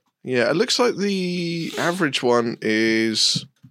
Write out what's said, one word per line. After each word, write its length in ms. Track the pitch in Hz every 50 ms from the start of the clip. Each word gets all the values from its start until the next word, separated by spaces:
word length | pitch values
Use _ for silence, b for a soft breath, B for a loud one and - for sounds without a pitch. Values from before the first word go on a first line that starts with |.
| _ _ _ _
Yeah, 260 | - 131 127 123 117 117
it 60 | 143
looks 240 | 170 226 247 - -
like 160 | 247 240 175
the 800 | 151 196 202 196 190 180 180 175 180 175 170 170 170 165 - -
average 460 | - 131 165 175 185 175 143 131 -
one 340 | - 123 120 120 117 120 120 -
is, 840 | - 107 107 110 113 113 113 110 113 113 110 107 - - - - - - _ _ - -